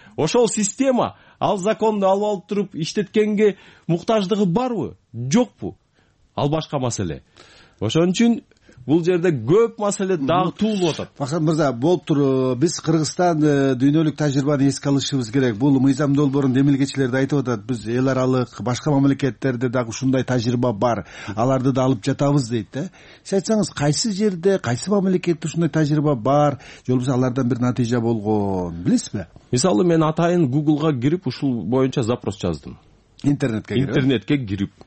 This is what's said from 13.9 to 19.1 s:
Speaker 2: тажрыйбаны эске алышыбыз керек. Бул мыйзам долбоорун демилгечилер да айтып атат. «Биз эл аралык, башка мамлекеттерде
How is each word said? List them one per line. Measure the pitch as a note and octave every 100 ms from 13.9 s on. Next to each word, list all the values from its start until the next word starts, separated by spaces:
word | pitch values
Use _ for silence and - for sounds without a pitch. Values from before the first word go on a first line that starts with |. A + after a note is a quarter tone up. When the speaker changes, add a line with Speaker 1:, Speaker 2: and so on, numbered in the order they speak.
| D3+ D#3 C#3
Speaker 2:
тажрыйбаны | D3+ C3+ C#3 D3 C#3
эске | C3+ D3
алышыбыз | C#3 - C#3 A2+
керек. | C3 B2+ G#2
Бул | C#3+ C3+
мыйзам | C3+ C3+ D3
долбоорун | C#3 D3 C#3 C#3
демилгечилер | B2+ C#3+ C#3 C#3 C3+ C3
да | C3
айтып | C3+ C#3+
атат. | B2+ A#2
«Биз | G#2+ A#2+ G#2
эл | A#2+ C3
аралык, | C3 B2+ B2+ B2 -
башка | G2+ B2 -
мамлекеттерде | C#3 C#3